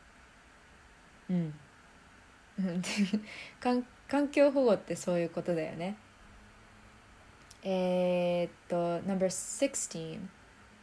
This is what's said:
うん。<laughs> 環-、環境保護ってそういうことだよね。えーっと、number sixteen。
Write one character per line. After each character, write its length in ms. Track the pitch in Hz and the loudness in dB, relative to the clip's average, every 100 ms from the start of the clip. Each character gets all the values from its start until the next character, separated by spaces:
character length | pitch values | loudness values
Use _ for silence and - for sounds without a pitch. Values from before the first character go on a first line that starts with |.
| - - - - - - - - - - - - - | -20 -20 -20 -20 -20 -20 -20 -20 -20 -20 -20 -14 -2
う 40 | |
ん。 200 | 180 160 151 - - - - - - - - - - | -2 -2 -6 -16 -20 -20 -20 -20 -20 -20 -20 -12 -4
<laughs> 160 | 185 175 180 214 196 214 - - - - | -2 -2 -2 0 0 0 -4 -14 -16 -4
環-、 260 | 247 247 247 - - | 0 0 0 -10 -2
環 220 | 277 285 | 0 2
境 200 | 294 285 | 6 6
保 120 | 277 | 6
護 120 | 247 190 | 4 4
っ 20 | |
て 180 | - 175 | 0 -6
そ 200 | - 175 | 0 0
う 40 | |
い 60 | 165 | 0
う 40 | |
こ 120 | 175 | -2
と 120 | 170 | -2
だ 160 | 165 156 | -2 -4
よ 60 | - | -6
ね。 220 | 180 208 - - - - - - - - - - - - - - - - | -8 -8 -14 -20 -20 -20 -20 -20 -20 -20 -20 -20 -20 -20 -20 -20 -20 -10
え 840 | 190 185 185 180 180 180 175 175 175 | -4 0 2 2 2 2 2 0 -2
ー 20 | |
っ 40 | - - | -6 -4
と、 300 | 175 170 170 | -2 0 -2
number 260 | 185 190 185 | -2 0 0
sixteen。 1040 | 180 - - 277 - - 170 160 160 185 - - - - - | -2 -8 -2 -2 -2 -6 -8 -10 -10 -12 -16 -20 -20 -20 -20